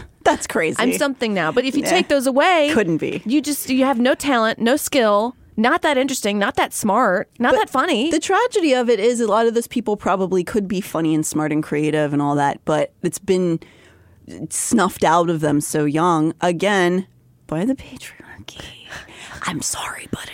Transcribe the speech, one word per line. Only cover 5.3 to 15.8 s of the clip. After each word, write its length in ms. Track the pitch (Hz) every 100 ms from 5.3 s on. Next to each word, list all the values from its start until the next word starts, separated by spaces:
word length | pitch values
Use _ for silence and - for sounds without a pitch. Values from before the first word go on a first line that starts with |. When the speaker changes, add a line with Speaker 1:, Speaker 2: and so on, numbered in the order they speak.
| - - -
Speaker 2:
not 240 | 233 339
that 140 | 320 262
interesting, 400 | 269 262 208 202
not 180 | 208 -
that 180 | 330
smart, 560 | - 214 208 240 185 - -
not 140 | 240
Speaker 1:
But 60 | 381
Speaker 2:
that 100 | 415
funny. 420 | 262 330 233 302
Speaker 1:
the 80 | 320
tragedy 540 | - 392 494 427 330
of 160 | 254 240
it 100 | 233
is 220 | 226 240
a 60 | 226
lot 200 | 208 233
of 60 |
those 140 | 226 233
people 280 | 247 214 208
probably 460 | 196 185 185 185
could 240 | 175 214 190
be 140 | 190
funny 340 | - 156 160 156
and 100 | 156
smart 260 | 156 156
and 120 | 151
creative 480 | 151 147 151 151 147
and 80 | 147
all 140 | 143 143
that, 240 | 143 - -
but 260 | 151 147 _
it's 160 | 175 -
been 400 | - 185 180 165 - - - _ _ _ - 87 151
snuffed 540 | - - 233 185 -
out 260 | 175 170 170
of 100 | 165
them 200 | 151 147
so 240 | - 156